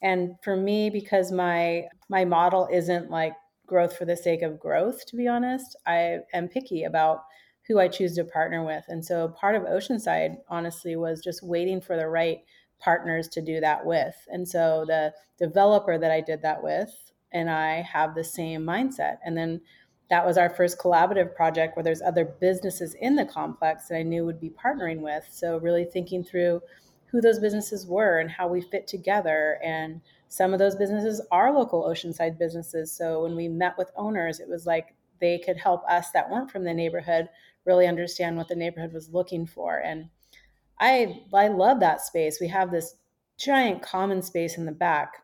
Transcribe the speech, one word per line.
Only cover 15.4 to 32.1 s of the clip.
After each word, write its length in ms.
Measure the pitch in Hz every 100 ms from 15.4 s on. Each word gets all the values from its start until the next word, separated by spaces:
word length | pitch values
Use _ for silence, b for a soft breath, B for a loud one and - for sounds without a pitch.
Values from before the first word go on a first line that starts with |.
| 165 185 202 208 202 165
that 140 | 160
I 80 | 160
did 220 | 160 156
that 200 | 156 156
with 300 | 156 156 220 - - _ _
and 180 | 175 165
I 320 | 156 156 165
have 340 | 170 156 160 160
the 80 |
same 400 | 160 - 160 160
mindset. 560 | 160 196 262 262 147 -
And 140 | 170 165
then 240 | 165 165 - b b _ -
that 160 | 175 175
was 120 | 180
our 120 | 170
first 280 | - 175 175
collaborative 560 | 175 165 185 196 170 -
project 420 | 160 160 160 165
where 60 |
there's 180 | 165 160
other 240 | 180 170 165
businesses 680 | - 180 185 190 - 165 -
in 200 | 240 294
the 80 |
complex 640 | - 156 151 156 160 156 -
that 80 | 165
I 80 |
knew 220 | 165 165 165
would 160 | 165
be 80 | 165
partnering 500 | - 254 285 170 160
with. 260 | 151 151 -
So 260 | - 170 165
really 260 | 165 175 170
thinking 360 | 185 175 185
through 400 | 175 180 175 170 - B B B _
who 160 | 240
those 180 | 226 208
businesses 480 | 208 208 202 202 185
were 320 | 190 208 165
and 100 | 160
how 200 | 160 175
we 100 | 180
fit 280 | 180 190 -
together. 720 | 185 185 208 165 156 151 -
And 380 | 160 160 160 160 - b b
some 240 | - 185
of 80 | 190
those 160 | 196 190
businesses 500 | 196 208 220 214 -
are 220 | 175 247
local 300 | 285 240 170
Oceanside 540 | 165 165 170